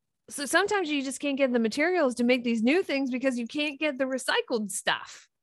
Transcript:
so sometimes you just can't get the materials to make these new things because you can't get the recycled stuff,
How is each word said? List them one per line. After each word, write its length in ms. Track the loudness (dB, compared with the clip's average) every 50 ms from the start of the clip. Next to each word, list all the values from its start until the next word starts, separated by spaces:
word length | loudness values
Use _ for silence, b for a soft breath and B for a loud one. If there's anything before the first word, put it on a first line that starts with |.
| _ _ _ _ _ -14
so 160 | -10 -8 -4
sometimes 440 | 0 2 2 2 2 0 -2 0 0
you 120 | -2 -2 -2
just 160 | -4 -6 -4
can't 160 | -4 -4 0
get 160 | 2 2 2 4
the 60 | 2
materials 560 | 2 2 2 2 2 2 4 2 2 2 2
to 80 | 2 2
make 200 | 4 4 2 2
these 180 | 0 0 2
new 220 | 4 4 4 4 2
things 260 | 0 -2 -2 -2 -2
because 280 | -2 0 0 0 0
you 100 | -2 -6
can't 320 | -4 -4 -4 -4 -4 -4 -2
get 180 | -4 -2 0
the 60 | -2 -2
recycled 640 | -2 -2 -4 -2 0 -2 -2 0 0 -2 -2 -2 -4
stuff, 560 | -6 -4 -2 -2 -2 -2 -4 -14 -18 -20 -20 _ _ _